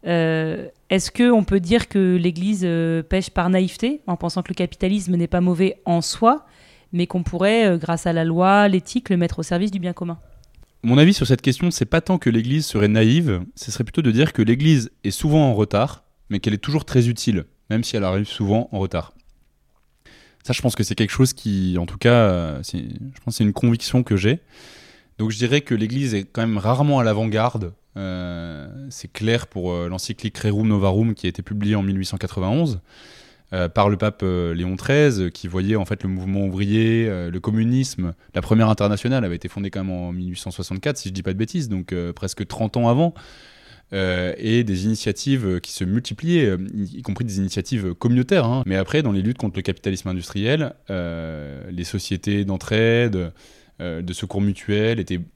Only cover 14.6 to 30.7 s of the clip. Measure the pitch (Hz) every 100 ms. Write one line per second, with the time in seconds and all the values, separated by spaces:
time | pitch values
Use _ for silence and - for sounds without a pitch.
14.6 | 156 151 117 _ 101 - 156 156 143 110
15.6 | 104 101 127 - _ _ _ 101 113 104
16.6 | - 151 - 131 117 117 - 101 78 _
17.6 | _ 110 117 110 95 95 104 - 101 110
18.6 | 117 104 95 87 82 - _ _ _ _
19.6 | _ _ _ _ _ - _ _ - 123
20.6 | 123 - 107 110 104 - - - 113 98
21.6 | 92 90 87 98 117 120 107 90 82 69
22.6 | - 90 60 - 131 131 - 113 104 98
23.6 | 120 117 - 123 123 101 101 160 _ -
24.6 | - - - - _ _ 110 107 120 143
25.6 | 143 117 107 127 139 107 98 - 113 107
26.6 | 104 127 147 139 117 104 113 107 117 113
27.6 | 90 - _ - 95 92 90 87 85 78
28.6 | 71 101 135 - - - 107 117 - 98
29.6 | 90 87 87 92 - 110 110 - 107 104
30.6 | 110